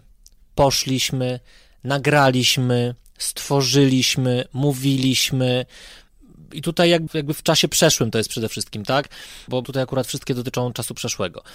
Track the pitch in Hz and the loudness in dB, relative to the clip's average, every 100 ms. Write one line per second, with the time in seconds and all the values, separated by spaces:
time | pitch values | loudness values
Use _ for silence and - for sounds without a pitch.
0 | - _ _ _ _ - 143 - - 131 | -8 _ _ _ _ 2 2 2 0 -2
1 | - 135 127 127 - - _ _ 123 139 | -2 -2 -4 -4 -10 -20 _ _ -4 -2
2 | 135 147 139 127 120 - 127 123 120 123 | 2 4 4 4 2 2 2 2 0 -4
3 | - _ - - - 143 131 131 139 131 | -12 _ -10 -8 -2 0 2 4 4 4
4 | 123 - 127 123 131 127 143 135 135 135 | 2 0 0 0 -2 -2 -2 0 0 0
5 | 131 127 - 135 127 123 127 - - - | 2 0 0 0 0 0 -4 -10 -20 -20
6 | _ _ - - - 151 151 165 175 170 | _ _ -20 -20 -20 -10 -6 2 4 4
7 | 160 160 143 151 - 160 170 - 170 - | 2 -4 -4 -4 0 2 2 4 4 4
8 | 120 113 107 - 110 - 101 - 104 135 | 0 0 -2 -4 -6 -6 -8 -10 -2 -2
9 | 143 - - - - 127 123 135 131 135 | -2 -8 -20 -20 -6 -6 -4 -4 -2 -2
10 | 127 139 - 127 123 - 123 117 120 123 | -4 -6 -6 -4 -4 -4 -4 -4 -8 -8
11 | 120 - 95 82 - | -8 -6 -6 -8 -18